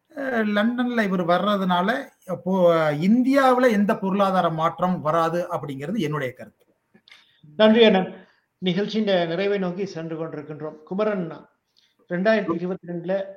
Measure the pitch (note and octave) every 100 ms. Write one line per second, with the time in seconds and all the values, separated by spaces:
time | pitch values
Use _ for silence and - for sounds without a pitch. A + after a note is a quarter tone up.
0 | _ C#4+ C4 A#3 G#3 G#3 A3+ B3 B3 A#3
1 | G3+ F#3 E3+ F3+ G3 G3+ F#3+ F3 F#3+ C4+
2 | C4 _ - F3 F#3 F#3+ E3+ E3 D#3 D3
3 | F#3 A#3+ B3+ C#4 C4 B3 B3+ G3+ G3+ A3
4 | F#3+ G3 G3 F#3 E3+ D#3+ E3 - F3+ F3
5 | D3 E3 E3 E3+ F3 E3 C#3+ C3+ D3 A3+
6 | D3+ D3 B2+ - G#2+ _ _ _ _ _
7 | _ - _ _ D3+ - A3 A3 A3 F#3
8 | F3+ - - _ _ _ F#3 F3+ G#3 G#3+
9 | G3+ F#3 E3 E3+ G3+ G3+ F3+ F3+ F#3+ D#3+
10 | D#3+ D#3+ D#3+ D3 D3 D3 D3+ - - G3
11 | G#3+ G3+ E3 D3 - _ _ _ _ _
12 | - F3 G#3 A3 - E3+ F3+ F#3 E3+ F3
13 | E3+ F#3+ F#3+